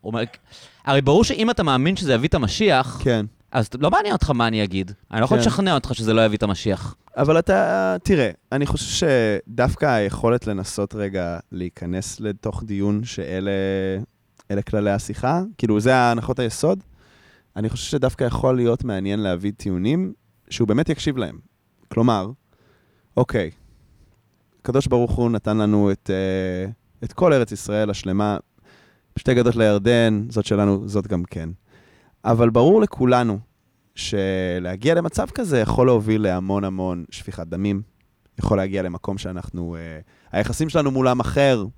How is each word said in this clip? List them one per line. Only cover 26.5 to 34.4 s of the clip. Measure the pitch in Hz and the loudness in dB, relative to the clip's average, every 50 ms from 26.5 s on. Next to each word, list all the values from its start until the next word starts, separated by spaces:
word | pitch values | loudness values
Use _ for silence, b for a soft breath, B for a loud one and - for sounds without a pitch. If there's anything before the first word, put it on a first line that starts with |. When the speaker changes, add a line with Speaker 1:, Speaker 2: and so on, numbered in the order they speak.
| 90 90 95 101 113 _ _ _ _ _ - | -4 -6 -6 -8 -10 _ _ _ _ _ -12
Speaker 2:
את | - - | -12 -2
כל | - 180 175 147 | 0 2 4 4
ארץ | 131 117 107 | 4 2 0
ישראל | 104 95 - - 104 107 107 104 | -4 -12 -8 -4 -2 -2 0 -2
השלמה, | 98 - - 98 95 101 104 104 101 - - _ _ b b b b b b b b b b b _ - | -4 -6 -4 -2 -2 0 0 0 -2 -4 -8 _ _ b b b b b b b b b b b _ -4
שתי | - - 127 | 0 2 2
גדות | 120 117 120 117 | 4 4 4 4
לירדן, | 117 110 107 104 104 98 117 120 117 117 113 107 104 107 120 | 4 4 4 4 4 4 4 4 4 4 4 2 0 -4 -4
זאת | 117 110 101 | -4 -4 -2
שלנו, | - 107 101 104 101 98 98 107 | 0 2 2 4 4 2 2 -2
זאת | 101 101 104 92 | -2 -4 -4 -2
גם | 101 104 87 90 | -2 -4 -4 -4
כן. | - - 87 82 82 87 - b b b b b b b b b b b b - | -6 -8 -10 -10 -10 -12 -14 b b b b b b b b b b b b -2
אבל | - 117 113 120 117 | 0 2 4 4 4
ברור | 113 117 123 156 196 220 | 4 4 6 6 6 6
לכולנו | 214 202 - - 131 123 127 123 120 113 104 101 113 _ _ _ _ _ _ _ _ _ _ | 4 2 0 0 2 4 4 4 2 0 -2 -4 -8 _ _ _ _ _ _ _ _ _ _
שלהגיע | - - - - 101 95 95 95 95 | -12 -8 -4 -2 -2 -2 0 -2 -2